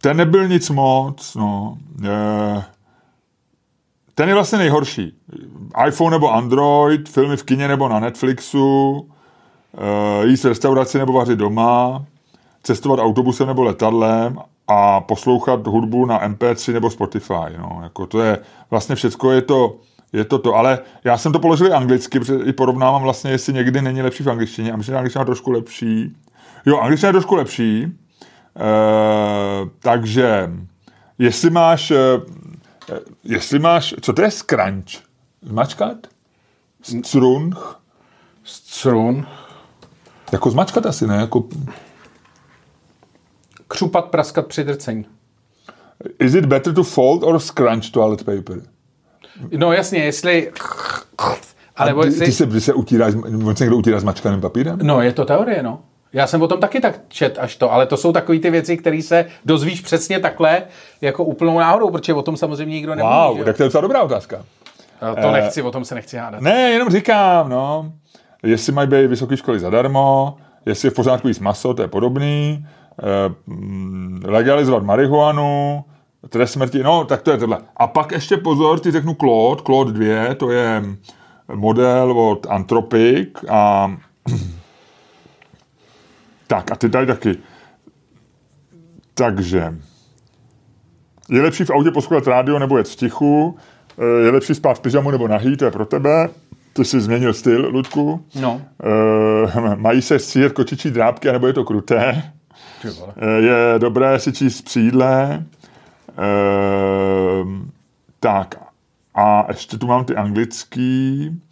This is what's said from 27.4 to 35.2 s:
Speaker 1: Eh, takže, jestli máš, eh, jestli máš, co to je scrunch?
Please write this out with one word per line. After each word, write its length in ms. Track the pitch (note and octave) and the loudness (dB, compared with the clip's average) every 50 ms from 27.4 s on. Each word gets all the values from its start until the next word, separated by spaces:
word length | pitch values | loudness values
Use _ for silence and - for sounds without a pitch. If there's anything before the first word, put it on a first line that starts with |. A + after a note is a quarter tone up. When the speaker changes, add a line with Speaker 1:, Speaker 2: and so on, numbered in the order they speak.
| - - - - A#2 A2+ G#2+ A2 C3 E3 F3+ - _ _ _ _ - - _ _ _ _ - - | 0 -2 -4 -2 -2 0 0 -2 -2 -6 -8 -12 _ _ _ _ -20 -20 _ _ _ _ -12 -4
Speaker 1:
Eh, 1120 | - G#2+ G#2+ G#2+ G#2+ G#2+ G#2+ G#2+ A2 G#2+ G#2+ G#2+ G#2 G#2 G#2 G2+ G2+ G2+ G2+ G2 G2 F2 - _ | 0 2 2 4 4 4 4 2 2 2 2 0 0 -2 -2 -2 -4 -4 -4 -6 -8 -10 -12 _
takže, 720 | - B2 A#2 A#2+ A2+ A2 G#2+ B2+ B2+ A#2+ A2 G2+ F#2 E2+ E2+ F2+ F#2 F2+ _ _ _ _ _ _ _ _ _ - | -2 0 0 0 0 -2 0 2 2 2 2 0 -2 -4 -8 -12 -14 -16 _ _ _ _ _ _ _ _ _ 0
jestli 300 | B2 A#2+ A2+ - - E3+ | 2 2 2 2 2 2
máš, 420 | E3 E3+ E3 E3 E3 D#3 - - | 4 4 4 4 4 2 2 2
eh, 60 | D#3 C3+ C3 C3 B2+ B2 - - - - - - - - - _ _ _ - - - - - - - _ - | 2 4 4 4 2 2 0 -6 -16 -20 -20 -20 -20 -20 -20 _ _ _ -18 -14 -14 -14 -14 -16 -20 _ -10
jestli 360 | - A2+ - - - C#3 D3 | -6 -6 -6 -4 -2 -2 0
máš, 360 | D#3 E3+ E3+ E3+ C#3 - - - | 2 4 2 2 0 -2 -8 -8
co 120 | - - A2 | -4 -2 0
to 80 | B2 | 2
je 100 | F#3+ G#3+ | 2 0
scrunch? 540 | G#3 - - - - A2+ F#2+ F#2+ G2 F#2+ F#2 - - - - _ _ _ | 0 -4 -4 -2 0 0 0 0 -2 -6 -10 -14 -18 -20 -20 _ _ _